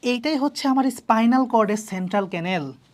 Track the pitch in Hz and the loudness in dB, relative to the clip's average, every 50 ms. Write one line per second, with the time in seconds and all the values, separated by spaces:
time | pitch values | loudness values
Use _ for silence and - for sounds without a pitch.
0 | - 247 247 247 233 302 320 269 262 294 294 - - 277 262 269 262 269 247 - | -2 -2 -2 -2 -2 -2 -2 0 0 -2 -4 -2 0 0 2 2 2 0 -2 -4
1 | - - 220 220 226 233 240 262 262 247 247 226 220 196 208 214 - - 190 185 | 0 2 2 4 4 4 4 4 2 2 2 2 2 2 0 -4 -4 -8 -8 -8
2 | 185 180 196 202 196 185 190 175 165 180 190 175 147 135 127 - _ _ | -6 -2 -2 -2 -2 -2 -6 -6 -4 -2 -2 -2 -4 -6 -10 -14 _ _